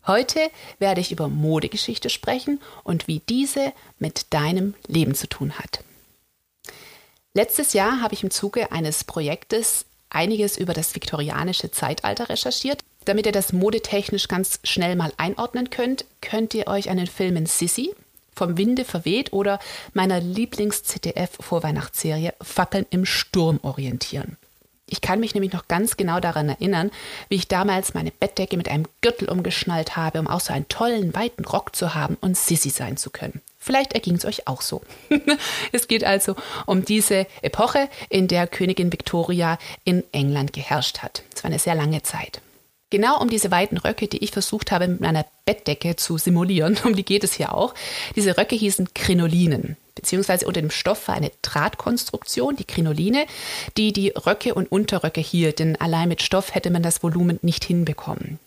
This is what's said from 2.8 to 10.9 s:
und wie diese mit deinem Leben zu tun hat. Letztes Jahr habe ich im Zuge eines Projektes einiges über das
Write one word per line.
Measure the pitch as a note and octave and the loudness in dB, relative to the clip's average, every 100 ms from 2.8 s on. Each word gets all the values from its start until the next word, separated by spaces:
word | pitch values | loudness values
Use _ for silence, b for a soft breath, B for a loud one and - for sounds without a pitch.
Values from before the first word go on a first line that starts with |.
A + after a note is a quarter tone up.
und | - E3 - | -4 -2 -2
wie | D#3 - | -4 0
diese | A#3+ C#4 C#4 C#4 - B _ | 0 0 0 -2 -4 B _
mit | D#3 - - D#3 | -6 -6 -2 0
deinem | D3 F#3 G3 - - | 2 0 -2 -4 -2
Leben | E3 D3+ - | 2 2 0
zu | - | -4
tun | - C#3+ - | -6 -6 -6
hat. | - - - - _ _ _ _ _ _ - B B B B B _ | -10 -12 -12 -20 _ _ _ _ _ _ -20 B B B B B _
Letztes | G3 A3 - C#4+ | 0 2 2 2
Jahr | G3+ G3+ C4 | 2 2 2
habe | A3+ | -2
ich | G3+ | -2
im | F#3+ | -4
Zuge | - G3+ A#3+ - | -2 -2 -2 -2
eines | E3 D#3 D3+ | -2 -2 -4
Projektes | - - D3 D#3 - A3 A3+ - - _ _ | -4 -4 -4 -4 -2 -2 0 -2 -6 _ _
einiges | D3 F3+ A3 G#3 - | 0 2 2 0 0
über | F3+ E3 | -2 -2
das | E3 | -2